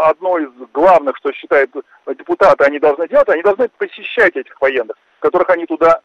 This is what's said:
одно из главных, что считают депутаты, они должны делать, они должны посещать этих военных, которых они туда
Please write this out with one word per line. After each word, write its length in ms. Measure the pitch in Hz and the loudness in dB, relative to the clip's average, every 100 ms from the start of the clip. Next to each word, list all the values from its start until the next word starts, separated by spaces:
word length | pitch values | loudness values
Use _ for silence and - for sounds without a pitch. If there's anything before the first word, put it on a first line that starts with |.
| 156 | 0
одно 300 | 156 185 175 | -2 -4 -4
из 100 | 143 123 127 | -6 -12 -10
главных, 420 | 139 180 170 139 123 | 0 2 2 0 -6
что 140 | 143 | -8
считают 400 | - - 147 135 143 - _ - 131 | -8 -2 -2 0 -6 -16 _ -14 -12
депутаты, 480 | - 175 190 139 - | -8 0 2 4 2
они 140 | 147 | 2
должны 280 | 151 143 165 | 0 0 0
делать, 220 | 269 214 | 0 0
они 140 | 165 | 0
должны 260 | 190 196 240 | 0 0 -4
посещать 640 | _ 202 - 196 - 190 139 | _ -12 -10 -8 0 0 -2
этих 240 | - - | -10 -4
военных, 380 | 139 131 107 - _ _ | -2 -2 -6 -12 _ _
которых 300 | 151 180 - | -2 0 0
они 160 | 170 165 | -2 -4
туда 340 | 160 165 165 | 0 2 2